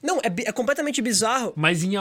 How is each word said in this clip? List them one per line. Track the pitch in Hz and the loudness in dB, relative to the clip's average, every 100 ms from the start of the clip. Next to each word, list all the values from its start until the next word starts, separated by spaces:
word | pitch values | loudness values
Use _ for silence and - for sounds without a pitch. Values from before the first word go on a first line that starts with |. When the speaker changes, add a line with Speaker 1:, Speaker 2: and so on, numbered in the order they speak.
Speaker 1:
Não, | 302 339 | -2 0
é | 220 | 0
bi-, | 175 214 | -2 -4
é | |
completamente | 214 240 285 294 269 | -2 0 0 -2 -2
bizarro. | 240 196 220 262 214 | 0 0 2 0 -2
Speaker 2:
Mas | 151 165 170 | 0 2 2
em | 185 202 | 0 0